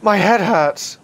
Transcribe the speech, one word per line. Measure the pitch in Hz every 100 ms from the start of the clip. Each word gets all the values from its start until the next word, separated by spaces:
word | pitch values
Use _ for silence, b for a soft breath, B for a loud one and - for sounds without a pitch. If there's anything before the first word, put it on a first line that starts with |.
My | 220 208
head | 185 233
hurts. | 190 226 151 147 - -